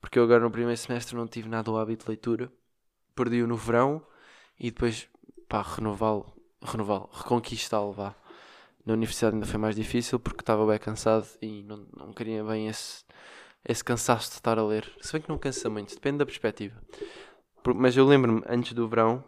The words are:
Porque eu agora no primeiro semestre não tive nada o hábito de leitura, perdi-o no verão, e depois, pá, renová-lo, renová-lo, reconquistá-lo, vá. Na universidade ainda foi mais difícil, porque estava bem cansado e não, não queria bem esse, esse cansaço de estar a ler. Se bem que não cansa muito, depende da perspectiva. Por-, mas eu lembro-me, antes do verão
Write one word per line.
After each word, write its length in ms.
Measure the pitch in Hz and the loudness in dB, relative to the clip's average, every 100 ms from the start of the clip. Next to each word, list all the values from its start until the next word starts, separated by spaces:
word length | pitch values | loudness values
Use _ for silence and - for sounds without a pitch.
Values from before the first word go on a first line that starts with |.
Porque 180 | - - | 0 4
eu 40 | |
agora 180 | 117 120 | 8 8
no 100 | 117 | 6
primeiro 260 | 110 120 117 | 0 -2 -2
semestre 380 | - 120 117 120 | -4 -6 -6 -8
não 120 | 117 | -8
tive 220 | 120 110 | -8 -6
nada 220 | 113 110 | -4 -2
o 60 | 110 | -2
hábito 280 | 110 113 - | -2 -4 -6
de 60 | |
leitura, 400 | 110 - 113 123 _ _ _ _ _ _ - | -6 -2 -2 -4 _ _ _ _ _ _ -2
perdi-o 320 | 120 120 117 | 0 2 0
no 80 | 117 | -2
verão, 500 | 113 117 135 151 151 _ - - - _ | 2 4 4 0 -8 _ -20 -20 -20 _
e 100 | 120 | -10
depois, 380 | 113 120 110 - _ _ - - | -2 -2 -2 -12 _ _ -20 -4
pá, 140 | 110 | -4
renová-lo, 720 | 98 - 110 101 110 104 - - _ _ | -4 -4 -4 0 0 0 -4 -20 _ _
renová-lo, 480 | - 110 101 98 98 | -10 -6 -2 -2 -4
reconquistá-lo, 800 | - - 120 113 113 - 110 104 | -14 0 0 0 -8 -2 -2 -2
vá. 220 | 101 98 - - - - - - _ - | -4 -8 -10 -20 -20 -20 -20 -20 _ -2
Na 80 | |
universidade 420 | 113 113 - 113 107 | 0 0 0 0 0
ainda 120 | 107 | -2
foi 100 | 110 | -2
mais 180 | 107 107 | -2 -2
difícil, 440 | 107 120 117 123 | -2 -2 -2 -2
porque 220 | - - | -4 -6
estava 220 | - 107 107 | 0 2 4
bem 120 | 107 | 2
cansado 500 | - 110 - 110 104 - | -2 -2 2 2 0 -12
e 220 | 110 104 | -12 -12
não, 240 | 101 104 101 - | -14 -18 -18 -18
não 160 | 76 | -18
queria 300 | 104 110 110 | -10 -6 -6
bem 240 | 107 110 110 | -2 -2 -4
esse, 360 | 110 - - _ - - - - _ - | -6 -10 -14 _ -20 -20 -20 -20 _ -4
esse 160 | 117 | -4
cansaço 460 | - 117 - 120 - | -2 -2 2 2 2
de 60 | - | -4
estar 240 | - 113 | 0 2
a 40 | |
ler. 240 | 107 107 - - | 2 -2 -4 -14
Se 100 | - | -8
bem 100 | 156 | -8
que 60 | 156 | -4
não 100 | 151 | -4
cansa 320 | 139 131 113 | -4 -4 -4
muito, 240 | 107 101 - | -4 -8 -6
depende 240 | 143 143 | -4 0
da 60 | 143 | -2
perspectiva. 540 | - 110 - 101 - - - - - - - _ _ | 0 -4 -4 -10 -10 -20 -14 -14 -14 -20 -20 _ _
Por-, 100 | - | -2
mas 240 | 104 127 123 | 4 4 8
eu 80 | 135 | 8
lembro-me, 380 | 139 123 110 - | 8 8 2 2
antes 260 | 120 120 | -2 -2
do 140 | 117 113 | -2 0
verão 360 | 113 113 123 | 4 4 4